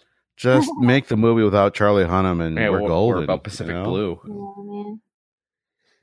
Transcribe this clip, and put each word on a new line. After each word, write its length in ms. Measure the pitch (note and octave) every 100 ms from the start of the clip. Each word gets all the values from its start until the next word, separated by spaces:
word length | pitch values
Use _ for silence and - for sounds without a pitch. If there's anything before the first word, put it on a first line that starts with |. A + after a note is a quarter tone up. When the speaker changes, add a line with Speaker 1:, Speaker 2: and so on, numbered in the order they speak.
| _ _ _ -
Speaker 1:
Just 340 | B2 C3 C#4+
Speaker 2:
<laughs> 60 | D#4
Speaker 1:
make 260 | B2 C3 C3
the 100 | A2+
movie 280 | A#2 A2+
without 300 | G#2+ G2+ G2+
Charlie 300 | - G#2 G#2
Hunnam 400 | F2 F2+ F#2+ F2
and 120 | E2 D#2+
Speaker 3:
Yeah, 140 | G#2+
Speaker 1:
we're 100 | F#2
Speaker 3:
or, 40 | G2+
or 20 |
Speaker 1:
golden, 360 | E2 A2 F#2
Speaker 3:
about 200 | D2+ F#2
Pacific 300 | - - E2+ E2+
Speaker 1:
you 60 |
know? 20 |
Speaker 3:
Blue. 360 | G2+ F#2+ G#2 E2 -
Speaker 2:
Yeah, 380 | G#3 G3+ G3+
man. 360 | G3+ G3+ G#3 A3 _ _ _ _ _ _ _ _ _ _